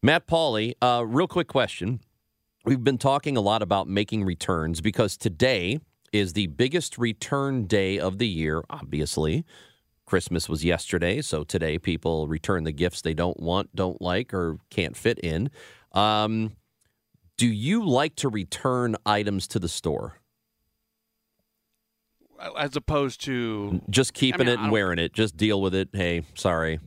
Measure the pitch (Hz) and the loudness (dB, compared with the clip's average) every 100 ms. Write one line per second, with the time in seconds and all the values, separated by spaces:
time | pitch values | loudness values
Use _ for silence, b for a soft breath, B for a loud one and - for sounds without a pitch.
0 | 113 160 - 165 160 110 110 - 127 120 | 4 4 2 0 2 0 -2 2 2 2
1 | 113 123 180 180 165 139 117 - 90 123 | 2 0 0 0 0 0 0 -2 -4 -4
2 | _ _ _ _ _ _ - 135 120 127 | _ _ _ _ _ _ 0 2 2 2
3 | 143 139 151 135 101 110 101 98 90 98 | 2 2 2 2 4 2 2 2 2 0
4 | 107 110 95 87 - 87 80 82 95 - | 0 0 -2 -2 0 0 0 0 -2 2
5 | 107 - 110 82 127 120 87 139 _ _ | 0 0 -4 2 2 2 0 -4 _ _
6 | _ 104 98 82 92 69 127 170 - - | _ 0 0 0 -4 0 0 0 -4 -4
7 | 120 110 - 139 139 135 98 104 95 98 | -4 -4 -4 -2 -2 -2 0 2 2 0
8 | 87 95 113 85 78 78 - - - 73 | -2 -2 -2 0 -2 -2 -6 -12 -6 -4
9 | 73 - 78 101 170 b b b b _ | -2 0 0 0 -4 b b b b _
10 | - 92 - 87 - 80 82 85 - 90 | -2 -2 0 -4 -2 -2 0 0 0 0
11 | 87 117 156 78 76 92 80 78 - 82 | 0 -2 -2 -6 -4 -2 -2 -2 -2 -4
12 | 82 82 76 78 - 95 80 71 87 - | -2 -2 -2 -4 -2 -2 -2 -2 -2 -2
13 | 82 80 87 - 80 90 - 87 92 - | -6 -2 -2 -2 -2 -2 -4 -4 -4 -2
14 | 87 90 127 95 85 78 _ - 82 - | -2 -2 -2 -4 -4 -6 _ -4 -4 -2
15 | - 117 85 80 127 B B B B - | -2 0 -2 -2 -2 B B B B 0
16 | 107 107 107 110 110 - _ _ _ _ | 2 2 0 -2 -4 -8 _ _ _ _
17 | _ _ _ - 120 107 120 220 208 127 | _ _ _ 0 0 2 0 0 4 4
18 | 156 - 139 107 90 - 135 127 120 107 | 2 0 -4 -2 -6 -4 -2 0 0 -2
19 | - 104 104 98 - 110 87 - 85 73 | 0 2 2 -2 -2 -4 -2 -4 -4 -4
20 | - - _ _ _ _ _ _ _ _ | -6 -12 _ _ _ _ _ _ _ _
21 | _ _ _ _ _ _ _ _ _ _ | _ _ _ _ _ _ _ _ _ _
22 | _ _ _ - 80 - 147 143 - 151 | _ _ _ -14 -12 -6 -4 -4 0 0
23 | 139 - - 127 120 107 101 92 - 101 | 0 -4 -4 -2 0 -2 -2 -4 0 2
24 | 131 - 131 123 123 120 117 110 95 85 | 2 2 0 4 2 4 2 2 2 2
25 | 85 - 110 - 107 101 98 92 95 101 | 0 0 -2 2 2 2 2 0 -2 0
26 | 87 85 80 - 95 85 80 78 | 0 0 -4 -2 0 2 0 -2